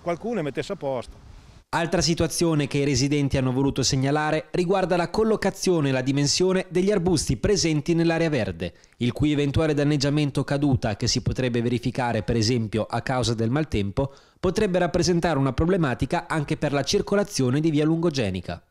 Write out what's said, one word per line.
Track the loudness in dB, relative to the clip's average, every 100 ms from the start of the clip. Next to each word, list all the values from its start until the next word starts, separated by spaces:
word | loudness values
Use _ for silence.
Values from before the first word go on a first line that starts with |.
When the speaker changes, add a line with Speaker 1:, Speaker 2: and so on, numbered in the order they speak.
Speaker 1:
qualcuno | -6 -6 -4 -4
e |
mettesse | -4 -6 -6
a | -6
posto. | -6 -6 -8 -16 -20 -20 -20 -20 _
Speaker 2:
Altra | -4 -2 0
situazione | 0 0 -2 0 0 0 0
che | 0
i | 0
residenti | 0 2 0 0 0
hanno | 0
voluto | 2 0 0
segnalare | 0 0 2 0 0 -2 -2
riguarda | -2 0 2 2 0
la | 0
collocazione | 2 2 2 0 0 2 2 2
e |
la | 2
dimensione | 2 2 2 2 2 2 0
degli | 0 2
arbusti | 2 2 0 0 0
presenti | 0 2 2 0 2
nell'area | 2 2 2 0
verde, | 0 -2 -4 -8 -10 -16 -4
il | -2
cui | 0 2
eventuale | 2 2 2 2
danneggiamento | 2 2 2 2 0 0 -2
o | -2
caduta, | 0 0 0 0 -2
che | -2
si | -2
potrebbe | -2 -2 -2 0
verificare | -2 -2 -2 -2 -2 -2
per | 0 0
esempio | 2 0 -2 -4 -2
a | -4
causa | -2 -2 0
del | 0 0
maltempo, | -2 -2 -2 -2 -2 -4 -6 -20 _
potrebbe | -2 0 0 0
rappresentare | 0 0 2 2 2 0
una | 0
problematica | 0 0 2 0 -2 -2 -4 -2
anche | -4 -4 -4
per | -2
la | -2
circolazione | 0 -2 0 0 0 0 0 2
di | 2
via | 2
Lungogenica. | 2 2 0 0 -2 -4 -6 -12 -14